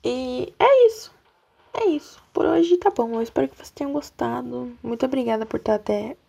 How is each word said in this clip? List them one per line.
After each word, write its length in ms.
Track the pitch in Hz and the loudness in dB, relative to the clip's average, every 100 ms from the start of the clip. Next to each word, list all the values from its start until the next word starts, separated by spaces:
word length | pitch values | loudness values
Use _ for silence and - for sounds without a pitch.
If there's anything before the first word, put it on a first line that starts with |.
E 480 | 247 254 254 254 - _ | -4 -4 -6 -6 -8 _
é 280 | 494 539 466 | 4 8 6
isso. 260 | 440 - _ _ _ _ _ _ | 2 -16 _ _ _ _ _ _
É 140 | - 427 | -2 0
isso. 360 | 302 - - _ | -2 -6 -20 _
Por 120 | - - | -2 2
hoje 300 | 330 339 359 | 2 4 4
tá 140 | 392 | 2
bom. 240 | 392 233 | 0 -2
Eu 80 | 226 | -2
espero 260 | 226 - 269 | -4 -2 -4
que 80 | - | -6
vocês 140 | - | -20
tenham 220 | - 285 | -10 -6
gostado. 840 | 285 - - 240 240 247 247 247 240 | -6 -8 -6 -6 -4 -8 -10 -10 -12
Muito 220 | 233 233 | -10 -4
obrigada 400 | 262 269 233 220 220 | -2 -2 -2 -2 -4
por 140 | 220 | -6
tá 140 | - | -2
até 420 | 214 214 208 220 285 | -2 -2 -4 -4 -12